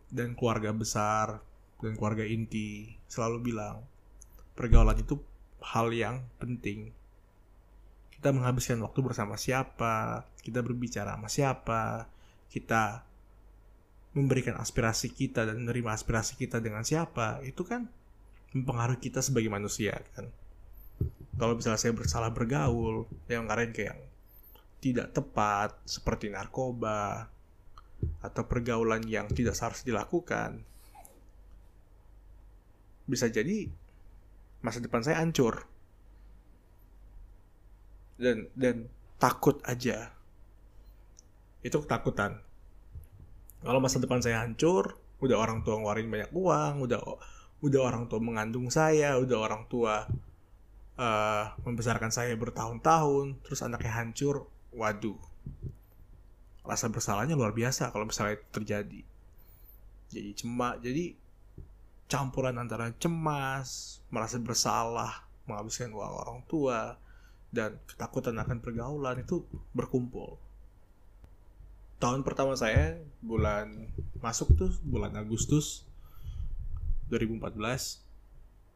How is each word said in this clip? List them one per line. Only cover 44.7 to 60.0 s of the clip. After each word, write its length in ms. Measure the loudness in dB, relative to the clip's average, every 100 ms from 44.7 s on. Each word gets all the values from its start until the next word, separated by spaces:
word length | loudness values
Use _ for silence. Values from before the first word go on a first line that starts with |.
| 6 2 -4 -18 -2
udah 160 | 2 4
orang 240 | 4 0
tua 160 | 0 0
ngeluarin 320 | 0 0 -2
banyak 200 | -4 -4
uang, 480 | 0 4 4 2 0 0
udah, 120 | 0 -2 -10 -12 -18 -20 -2
udah 180 | 4 6
orang 280 | 4 2 -2
tua 80 | -2
mengandung 480 | 0 -2 -2 -2 0
saya, 480 | 4 6 6 6 4
udah 200 | 4 2
orang 280 | 2 -2 -4
tua, 360 | 0 2 2 0 -4 -4 -20 -20 -20 -20 -20 -18 -2
eh, 460 | 2 4 4 2 -2 -6
membesarkan 480 | -4 -2 0 2 0
saya 240 | 0 -2 -2
bertahun-tahun, 1000 | -4 -4 -4 0 6 6 6 4 0 -6 -8
terus 160 | -6
anaknya 360 | -4 -4 -2 -2
hancur, 520 | -4 -2 0 0 -6 -20 -18
waduh. 440 | -2 -2 0 -4 -6 -14 -14 -12 -10 -12 -12 -20 -20 -20 -20 -20 -20 -20 -18 -6
Rasa 240 | -2 -2
bersalahnya 460 | -2 0 0 2 2
luar 160 | 2
biasa 400 | 2 0 0 -2
kalau 100 | -2
misalnya 320 | -4 0 0 -2
itu 80 | -6
terjadi. 480 | -8 -2 -4 -4 -12 -18 -20 -20 -20 -20 -20 -20 -20 -20 -20